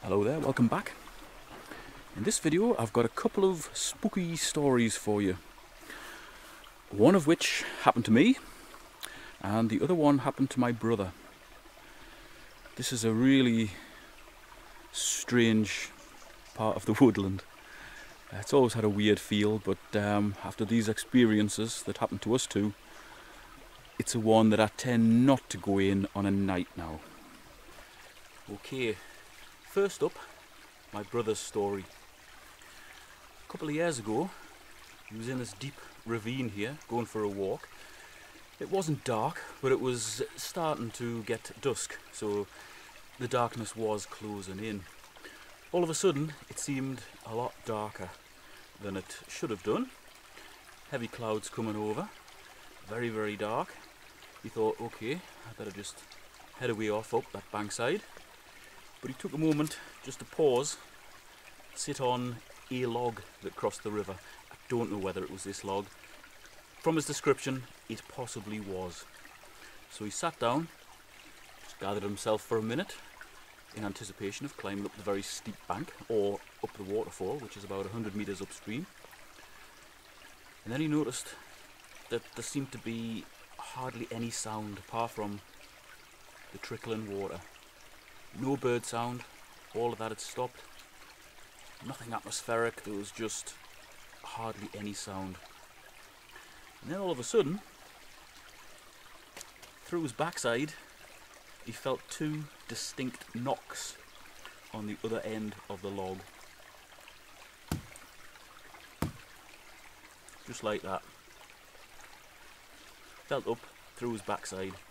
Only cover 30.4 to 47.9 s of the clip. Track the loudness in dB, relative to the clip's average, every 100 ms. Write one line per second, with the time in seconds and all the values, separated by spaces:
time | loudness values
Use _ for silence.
30.4 | -20 -20 -20 -20 -10 -8 -2 0 2 0
31.4 | -2 0 0 0 -6 -16 -20 -20 -20 -20
32.4 | -20 -20 -20 -20 -18 -18 -20 -20 -20 -20
33.4 | -14 -6 -2 2 2 0 0 0 0 -4
34.4 | -18 -20 -20 -20 -20 -20 -14 -8 -6 -4
35.4 | -6 -8 -12 -12 -18 -14 -4 -4 -2 -2
36.4 | -4 -2 -4 -6 -4 -2 -2 0 0 0
37.4 | -2 -2 -6 -16 -18 -18 -18 -20 -20 -20
38.4 | -20 -12 -2 0 2 0 2 2 2 -2
39.4 | -12 -2 4 6 4 0 -2 -4 -6 -6
40.4 | -6 0 0 0 -4 -4 -4 -4 -2 -4
41.4 | -4 -2 -2 0 -4 -10 -14 -6 0 0
42.4 | -2 -10 -18 -18 -18 -20 -20 -8 0 2
43.4 | 2 -2 -8 -2 0 0 -4 -10 -8 -6
44.4 | -8 -8 -6 -6 -8 -18 -20 -18 -18 -18
45.4 | -20 -20 -2 0 2 4 4 4 0 -4
46.4 | -12 -8 -2 -2 -2 -4 -10 -16 -6 -4
47.4 | -4 -6 -4 -4 -4